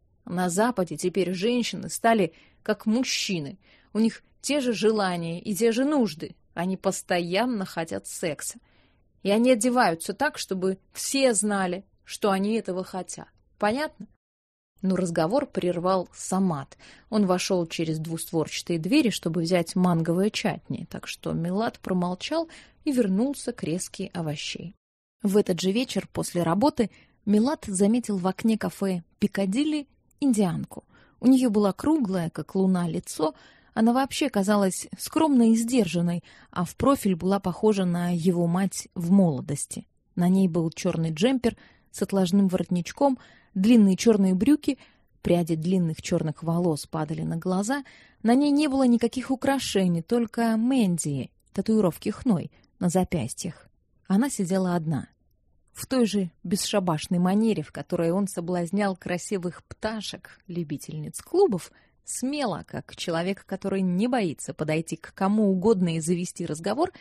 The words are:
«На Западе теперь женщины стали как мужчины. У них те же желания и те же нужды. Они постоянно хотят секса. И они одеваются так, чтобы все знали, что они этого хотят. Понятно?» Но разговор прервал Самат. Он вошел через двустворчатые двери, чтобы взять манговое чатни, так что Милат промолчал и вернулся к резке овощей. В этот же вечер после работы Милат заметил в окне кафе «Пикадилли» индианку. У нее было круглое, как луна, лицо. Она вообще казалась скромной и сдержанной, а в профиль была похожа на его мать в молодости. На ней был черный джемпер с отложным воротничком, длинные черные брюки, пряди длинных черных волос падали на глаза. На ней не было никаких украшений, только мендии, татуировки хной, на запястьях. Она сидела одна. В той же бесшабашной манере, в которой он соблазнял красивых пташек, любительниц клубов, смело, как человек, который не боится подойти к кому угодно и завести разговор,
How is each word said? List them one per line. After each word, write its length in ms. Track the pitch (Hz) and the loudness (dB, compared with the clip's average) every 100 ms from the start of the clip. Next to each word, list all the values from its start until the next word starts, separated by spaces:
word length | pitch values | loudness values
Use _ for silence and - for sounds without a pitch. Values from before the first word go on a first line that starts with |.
| _ _ - | _ _ -8
«На 240 | 180 180 | -4 -2
Западе 480 | 175 233 233 180 147 | 2 0 0 -4 -4
теперь 360 | 180 196 175 | -2 0 -2
женщины 560 | 185 214 247 226 185 - | -2 -2 0 -2 -6 -8
стали 440 | - 233 226 165 - _ _ | 0 2 4 2 -4 _ _
как 220 | - 208 220 | -4 -2 0
мужчины. 720 | 233 262 - - 175 139 - _ _ _ | 0 0 -2 -2 -4 -6 -12 _ _ _
У 80 | 208 | 0
них 240 | 226 - _ _ | 0 0 _ _
те 200 | - 285 | -2 0
же 100 | 247 | 0
желания 680 | 190 214 220 190 175 165 170 | 2 2 2 0 -2 -4 -6
и 120 | - 185 | -6 0
те 160 | 233 | 2
же 120 | 226 | 2
нужды. 520 | 277 302 214 151 151 - _ | 2 2 0 -2 -14 -16 _
Они 240 | - 185 190 | -6 -4 -2
постоянно 880 | 196 185 - 180 170 185 254 220 185 | -2 -4 -2 -2 0 0 0 -2 -6
хотят 420 | 170 165 196 - | -6 -8 -8 -10
секса. 520 | - 175 143 - - _ _ _ _ _ _ | -6 -6 -6 -10 -14 _ _ _ _ _ _
И 60 | 196 | 0
они 220 | 214 247 | 2 4
одеваются 600 | 247 247 240 208 165 - | 4 4 4 2 2 -4
так, 240 | 190 294 - | -4 -4 -4
чтобы 400 | - 190 190 190 _ | -6 -4 -2 -4 _
все 400 | - - 269 262 | -10 -4 2 2
знали, 520 | 202 208 202 185 180 - _ | 2 0 0 -2 -4 -10 _
что 280 | - - 208 | -18 -4 0
они 220 | 190 202 | 2 2
этого 300 | 220 196 180 | -2 -2 -6
хотят. 440 | 185 185 180 - - _ _ - | -6 -10 -10 -14 -18 _ _ -2
Понятно?» 500 | 208 254 302 - - _ _ _ _ _ _ _ | -2 0 -4 -8 -20 _ _ _ _ _ _ _
Но 140 | 190 180 | -2 0
разговор 500 | 180 170 160 262 277 | 0 0 0 0 -2
прервал 640 | 196 180 175 180 190 175 | -2 -2 -2 0 0 -2
Самат. 640 | - - 185 190 147 139 - - - _ | -10 -4 0 0 -2 -8 -18 -20 -20 _
Он 160 | 214 190 | 0 2
вошел 400 | 180 - 185 170 | 2 0 0 -2
через 320 | - 165 160 | -4 -4 -4
двустворчатые 800 | 156 165 - 165 147 - - 170 | -6 -8 -4 -4 -4 -6 -4 -4
двери, 320 | 175 285 240 | 0 2 2
чтобы 300 | - 175 170 | 0 -2 -2
взять 340 | 165 180 165 185 | 0 0 0 2
манговое 560 | 180 165 165 170 208 | 2 2 2 0 0
чатни, 560 | - 196 151 - - 170 | -2 -4 -4 -8 -10 -10
так 180 | - - | -12 -12
что 260 | - 165 | -10 -6
Милат 460 | 160 170 190 226 - | -4 -2 -2 -2 -4
промолчал 720 | - 180 175 180 - 320 330 - - _ | -4 -2 -2 -4 -6 -4 -6 -10 -20 _
и 80 | 302 | -2
вернулся 600 | 254 208 190 269 277 - | 0 2 2 0 -4 -8
к 100 | 233 | -8
резке 460 | - 180 - - 185 | -6 -6 -6 -10 -10
овощей. 640 | 180 160 147 - - 170 - _ _ _ _ | -8 -6 -6 -8 -12 -14 -18 _ _ _ _
В 160 | 202 208 | 2 2
этот 220 | 196 170 | 2 0
же 100 | 185 | 0
вечер 380 | 214 262 196 - | 0 -2 -4 -4
после 300 | - 165 175 | -6 -4 -2
работы 480 | 160 185 285 294 214 - _ _ - | 0 2 2 2 -2 -6 _ _ 2
Милат 380 | 208 247 320 - | 2 4 0 -4
заметил 500 | 185 202 240 226 196 | 0 2 2 0 -2
в 80 | 185 | -2
окне 320 | - 226 214 | 0 0 0
кафе 460 | 180 - 196 180 - _ | -2 -4 -4 -4 -8 _
«Пикадилли» 680 | 208 - 196 226 311 302 285 _ _ _ | -2 0 -2 0 0 -2 -6 _ _ _
индианку. 640 | 285 214 185 156 - - - _ _ _ | 2 2 2 0 -8 -12 -18 _ _ _
У 80 | 247 | 4
нее 240 | 262 254 | 6 6
было 220 | 208 208 | 4 2
круглое, 580 | - 285 320 202 190 165 | 2 0 2 2 -2 -4
как 240 | - - 190 | -6 -4 0
луна, 320 | 190 180 170 | 2 2 0
лицо. 480 | 170 - - 311 - - _ _ - | -4 -6 -4 -4 -4 -14 _ _ 2
Она 180 | 226 | 2
вообще 360 | 247 269 - 294 | 4 0 -2 -2
казалась 580 | 202 196 208 190 - - - | 0 2 2 2 -2 -8 -12
скромной 540 | - 311 320 262 226 | -4 2 4 6 6
и 40 | 226 | 4
сдержанной, 680 | 233 254 180 170 175 175 - - - | 2 2 2 0 0 -2 -8 -20 -10
а 160 | - 170 | -6 -6
в 100 | - | 0
профиль 400 | 262 277 202 170 | 2 2 2 0
была 240 | 180 196 | 0 0
похожа 460 | 185 - 214 196 180 | -2 0 2 2 0
на 240 | 175 175 | 0 -2
его 380 | 175 180 175 170 | 0 2 2 2
мать 400 | 180 196 - - - | 0 -2 -4 -10 -6
в 160 | 170 | 2
молодости. 720 | 196 180 127 131 147 - - - _ _ - | 4 6 2 -4 -6 -8 -12 -14 _ _ 0
На 120 | 175 | 2
ней 200 | 190 190 | 4 4
был 240 | 170 165 | 2 -2
черный 400 | - 180 170 165 | -2 -4 -2 -2
джемпер 440 | 156 233 262 233 - - _ _ | 0 0 2 -2 -4 -10 _ _
с 100 | - | -8
отложным 460 | 196 196 180 202 190 | -2 0 2 4 4
воротничком, 720 | 180 175 175 - - 277 254 - - _ | 0 -2 -4 -4 0 2 2 -6 -20 _
длинные 440 | 190 208 240 196 185 | 0 6 8 6 6
черные 360 | 233 208 190 | 4 4 4
брюки, 440 | 185 277 302 - 262 - _ _ _ | 2 4 2 2 -6 -10 _ _ _
пряди 340 | - 170 165 160 | 0 2 2 -2
длинных 460 | 165 185 170 160 | 0 2 0 -2
черных 400 | - 170 156 - | -2 -2 -2 -4
волос 440 | 165 170 180 147 - | -4 0 0 -2 -4
падали 360 | 160 151 160 | -6 -4 -4
на 160 | 160 165 | -4 -4
глаза. 460 | 185 185 208 285 269 - - _ | -2 -2 -2 -4 -6 -18 -20 _
На 100 | 214 | 2
ней 180 | 247 294 | 4 4
не 160 | 285 302 | 4 2
было 200 | 269 254 | 4 4
никаких 420 | 240 233 269 240 | 4 2 -2 -4
украшений, 720 | 254 - 277 - 196 185 170 | -2 0 0 0 0 2 0
только 540 | - 240 226 - 226 220 | 0 -2 0 -2 0 2
мендии, 760 | 240 269 196 170 151 139 - _ _ | 2 2 2 2 -2 -4 -6 _ _
татуировки 560 | - 196 220 185 - 214 | -4 0 2 2 0 -6
хной, 400 | - 254 175 - - _ - | -2 0 0 -2 -12 _ -4
на 100 | 180 | 0
запястьях. 800 | 185 180 175 117 - 175 - - _ _ _ - | 2 0 -2 -4 -6 -10 -12 -18 _ _ _ 0
Она 220 | 196 269 | 2 2
сидела 460 | - 170 190 185 175 | 0 -2 0 0 0
одна. 340 | 156 135 - _ _ _ _ _ _ | -2 -4 -6 _ _ _ _ _ _
В 120 | - - | -16 -2
той 200 | 262 220 | 2 2
же 260 | 208 180 - | 2 -2 -6
бесшабашной 760 | 175 202 - 208 180 151 - 175 | -4 -2 0 0 0 -2 0 2
манере, 420 | 180 202 226 190 | 4 4 2 0
в 100 | 147 | -4
которой 400 | - - 170 165 | -10 -6 -2 0
он 160 | 185 196 | 0 -2
соблазнял 680 | - 170 180 170 202 202 185 | -4 -4 -2 -2 0 0 -2
красивых 680 | - 175 - 196 175 - - | -6 -6 -4 -4 -4 -10 -16
пташек, 760 | - 214 220 - - - - - | -8 -6 -6 -10 -12 -16 -20 -10
любительниц 720 | 170 151 143 - 156 147 - | -8 -6 -8 -8 -10 -10 -12
клубов, 500 | - 359 392 180 - _ _ _ - | -4 0 2 0 -6 _ _ _ -14
смело, 580 | - 254 294 254 151 - | -8 -6 -4 -4 -6 -8
как 280 | - - - | -12 -12 -10
человек, 500 | - 165 180 196 - | -6 -4 -4 -6 -8
который 360 | 190 196 196 | -8 -4 0
не 260 | 185 175 240 | 0 0 0
боится 460 | 254 185 123 - | 0 -2 -4 -10
подойти 420 | - 151 156 - 160 | -6 -2 -2 -2 -8
к 180 | - | -10
кому 360 | - 196 214 208 | -4 0 2 2
угодно 440 | 185 202 202 175 165 | 2 2 4 2 0
и 40 | |
завести 460 | 156 175 180 - 175 | 0 -2 -2 -6 -8
разговор, 460 | 156 202 240 370 - | -6 -4 -2 -2 -4